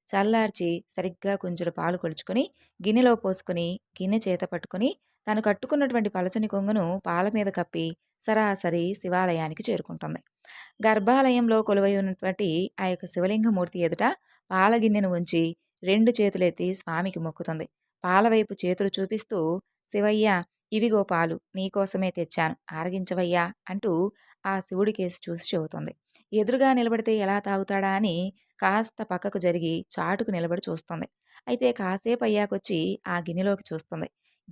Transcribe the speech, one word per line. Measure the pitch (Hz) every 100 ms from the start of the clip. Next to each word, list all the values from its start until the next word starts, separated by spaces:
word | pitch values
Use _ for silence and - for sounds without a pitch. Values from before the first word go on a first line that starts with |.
| -
చల్లార్చి, | 196 208 226 220 - 170 175 -
సరిగ్గా | - 180 - 196 196
కుంచెడు | 180 170 170
పాలు | 170 165 180
కొలుచుకొని, | 160 156 - 214 339 _ _ - 190
గిన్నెలో | 226 254 226
పోసుకొని, | 190 185 - 175 170 185 _ -
గిన్నె | 185 220 196
చేత | 175
పట్టుకొని, | 185 175 - 185 262 - _ _ -
తను | 214
కట్టుకున్నటువంటి | 214 202 - 294 277 240 202
పలచని | 185 185 220 214
కొంగును | 196 196 214 170 190 180
పాల | 175 202
మీద | 214 196
కప్పి, | 190 170 170 165 170 _ _ -
సరాసరి | 220 208 196 175 175 175 208
శివాలయానికి | 180 180 185 165 160 160 233
చేరుకుంటుంది. | 180 - 156 151 160 _ _ - - - - 220
గర్భాలయంలో | 214 196 262 262 247 233 220
కొలువై | 214 202 196 196
ఉన్నటువంటి | 196 185 190 185 196 165 190 -
ఆ | 185
యొక్క | 180 180
శివలింగమూర్తి | 180 185 220 226 190 175 180
ఎదుట | 165 165 233 381 _ _ -
పాలగిన్నెను | 185 196 233 220 208 190
ఉంచి, | 175 170 165 165 - _ _
రెండు | 185 208 226 240
చేతులెత్తి | 202 185 180 - 180
స్వామికి | 190 - 165 190 175
మొక్కుతుంది. | 165 - 170 156 - _ _ -
పాల | 180 190 226
వైపు | 220 214 202 180
చేతులు | 180 196 196
చూపిస్తూ, | 190 220 - 196 160 185 _ _ _
"శివయ్య, | 202 208 214 214 185 170 _ -
ఇవిగో | 214 226 214
పాలు, | 196 170 165 165 _ 190
నీకోసమే | 190 202 196 190 185
తెచ్చాను, | 175 165 - 160 165 -
ఆరగించవయ్యా" | 160 175 190 180 185 175 175 170 - -
అంటూ | 190 208 165 202 _ _ _ 196
ఆ | 190
శివుడి | - 185 208
కేసి | 214 180 - -
చూసి | 170 - 175
చెబుతుంది. | 156 147 156 - _ _ -
ఎదురుగా | 214 208 254 269
నిలబడితే | 254 233 226 226 220
ఎలా | 190 202
తాగుతాడా | 202 196 190 196 196
అని | 190 208 165 190 - _ -
కాస్త | 190 208 226 -
పక్కకు | 214 180 208 196
జరిగి | 175 170 165 165 - -
చాటుకు | 165 196 220
నిలబడి | 180 165 175 -
చూస్తుంది. | 165 - 165 - _ _ - -
అయితే | 240 254
కాసేపు | 240 185 196 226 240
అయ్యాకొచ్చి | 226 208 208 196 - 170 175 202 185
ఆ | 175
గిన్నెలోకి | 170 170 196 196 -
చూస్తుంది. | 160 - 160 156 _ _ _ -